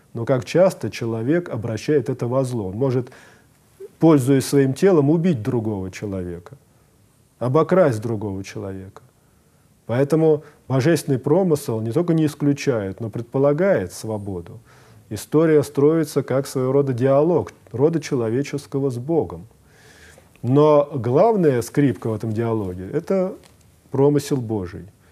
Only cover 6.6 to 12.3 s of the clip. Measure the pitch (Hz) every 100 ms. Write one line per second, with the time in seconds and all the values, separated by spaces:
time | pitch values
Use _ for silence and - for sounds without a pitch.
6.6 | _ _ _ _ _ _ _ _ 120 139
7.6 | 156 180 160 110 117 113 104 95 95 113
8.6 | 101 98 95 - - _ _ _ _ _
9.6 | _ _ - 117 143 156 160 151 - _
10.6 | - 131 131 165 - 135 139 160 190 147
11.6 | - 113 110 117 175 165 151